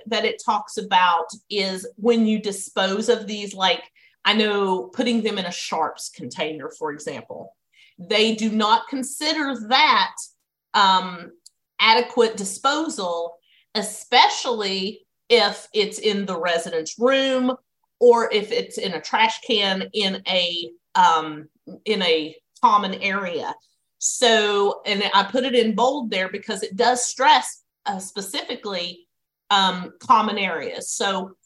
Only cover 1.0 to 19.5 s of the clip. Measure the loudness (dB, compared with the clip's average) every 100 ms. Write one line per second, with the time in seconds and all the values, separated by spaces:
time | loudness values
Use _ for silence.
1 | 4 2 -2 -10 -8 -4 -4 -4 -10 -2
2 | 2 4 4 2 -2 -8 -6 -2 0 0
3 | 0 0 -2 -10 -10 -2 0 0 -6 _
4 | _ _ 0 2 2 2 0 -2 -4 -4
5 | 0 0 -2 -4 -6 -8 -6 -4 -4 -6
6 | -14 -14 -12 -6 -6 -6 -12 -8 -8 -8
7 | -10 -10 -12 -16 -16 _ _ _ _ -18
8 | -2 2 2 0 -2 0 2 2 0 -8
9 | -8 -4 -2 -2 -2 -4 0 2 4 4
10 | 0 -4 -18 _ _ _ _ 2 4 4
11 | 0 -8 -16 -20 _ _ _ 2 4 4
12 | 4 2 2 0 -8 -2 0 0 -2 -4
13 | -4 -4 -6 -10 _ _ _ -6 -6 -8
14 | 2 4 4 2 -4 -4 -4 -4 -6 -8
15 | _ _ 2 4 4 -2 -4 -2 -2 -2
16 | -2 -2 -4 -4 -2 -2 -2 -6 -6 0
17 | 2 4 2 0 0 -4 _ _ _ 4
18 | 6 6 4 -2 -2 -4 -6 -6 -6 -6
19 | -4 2 2 0 -2